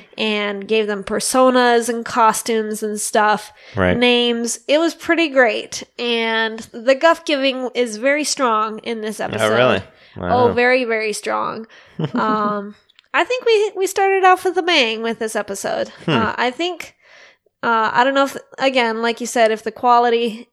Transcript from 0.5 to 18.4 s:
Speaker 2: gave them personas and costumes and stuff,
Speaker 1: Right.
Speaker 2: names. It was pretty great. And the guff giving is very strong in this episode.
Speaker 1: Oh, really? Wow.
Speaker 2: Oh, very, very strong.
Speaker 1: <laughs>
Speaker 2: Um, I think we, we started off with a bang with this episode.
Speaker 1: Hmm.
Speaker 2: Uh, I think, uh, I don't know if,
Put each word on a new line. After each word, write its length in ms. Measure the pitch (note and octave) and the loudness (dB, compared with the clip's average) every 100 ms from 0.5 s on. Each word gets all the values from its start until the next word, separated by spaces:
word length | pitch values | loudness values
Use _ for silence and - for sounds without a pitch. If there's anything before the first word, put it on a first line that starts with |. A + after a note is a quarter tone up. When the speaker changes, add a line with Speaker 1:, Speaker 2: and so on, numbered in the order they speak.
| G3+ G3 | -6 -2
Speaker 2:
gave 200 | A3 G#3 | 0 0
them 180 | G3+ | -4
personas 840 | F#3+ G3+ - C4 B3+ B3+ B3 A#3+ A#3 | -4 -4 0 4 4 4 4 4 2
and 120 | A#3 | -6
costumes 800 | A3+ B3+ A3 G#3+ - A3 G#3+ G#3+ | -4 2 4 2 -2 -2 -2 -4
and 160 | G#3+ G#3 | -6 -6
stuff, 540 | - A3+ G#3 G#3 - _ - G2+ | -2 2 2 0 -4 _ -10 0
Speaker 1:
Right. 200 | F#2 A#3+ | 2 4
Speaker 2:
names. 640 | B3 A#3+ A#3+ A#3 A#3 - - | 4 4 2 -2 -4 -6 0
It 120 | D4 | 2
was 160 | E4 | 2
pretty 340 | - - E4 D#4+ | -2 -2 0 2
great. 540 | C4 A#3 G#3+ - - - - | 4 2 0 -8 -12 -14 -8
And 600 | A#3+ A#3 A3+ A3+ A3+ A3+ - | -4 -2 0 -2 -2 -6 -14
the 220 | A#3 A#3 | -6 0
guff 320 | C4 E4 E4 - | 4 4 2 0
giving 420 | C#4 C4+ B3+ B3+ | 0 0 -2 -6
is 240 | - A#3+ G#3 | -2 -4 -2
very 260 | C4+ D4 | 0 0
strong 540 | C#4+ - B3 G#3+ A3 A3 | -2 -2 0 0 -2 -6
in 240 | - A3+ | -8 -8
this 180 | G#3+ G3+ | -8 -6
episode. 320 | - G#2+ A2 | -6 0 2
Speaker 1:
Oh, 20 | |
really? 280 | A2+ B2 G2 - _ - - | 4 2 2 -4 _ -20 -8
Wow. 280 | F2+ B3 A#3+ | -2 2 2
Speaker 2:
Oh, 40 | |
very, 300 | A#3 B3 B3+ | 2 2 2
very 280 | A#3 A3+ G#3+ | 0 -4 -4
strong. 540 | G#3 A3 G#3+ A3+ - A3 - - - | -6 -6 -4 -4 -8 -14 -20 -20 -8
Speaker 1:
<laughs> 160 | D3+ | -6
Speaker 2:
Um, 600 | A#3+ A3 G#3+ G#3 G#3 G#3 - _ _ _ C4+ | -2 -2 0 -2 -4 -8 -16 _ _ _ -2
I 60 | |
think 220 | F4 B4 A#4+ | 0 -2 2
we, 240 | G#4+ G#4 G4 | 2 2 -2
we 100 | F#4+ | -4
started 380 | - G4 G4 | 0 2 4
off 200 | F#4 F#4 | 4 4
with 120 | F#4 F4 | 0 -2
a 60 | |
bang 360 | F4 D#4+ A3+ A3 | 0 2 2 -2
with 200 | A3+ G#3+ | -4 -4
this 160 | A3 G#3+ | -4 -6
episode. 500 | G3+ G3 G3+ A3+ G#3 - | -6 -6 -4 -4 -6 -6
Speaker 1:
Hmm. 60 | - | -2
Speaker 2:
Uh, 240 | C3+ - - | 0 0 -2
I 140 | A#3+ | -4
think, 460 | - F4 E4 - _ _ - - _ _ - | -2 -6 -6 -14 _ _ -20 -20 _ _ -8
uh, 300 | A#3 A3+ A3 | -2 0 0
I 80 | - | 2
don't 100 | C4+ | 2
know 100 | C#4 | 2
if, 120 | C#4 B3 | 0 -4